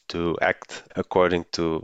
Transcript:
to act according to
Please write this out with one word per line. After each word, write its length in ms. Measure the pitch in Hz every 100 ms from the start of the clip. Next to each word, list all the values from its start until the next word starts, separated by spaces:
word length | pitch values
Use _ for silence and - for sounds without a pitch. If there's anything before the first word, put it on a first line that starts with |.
| -
to 280 | 85 85 80
act 420 | 95 - - - - -
according 500 | - 95 90 87 85
to 260 | - 85 80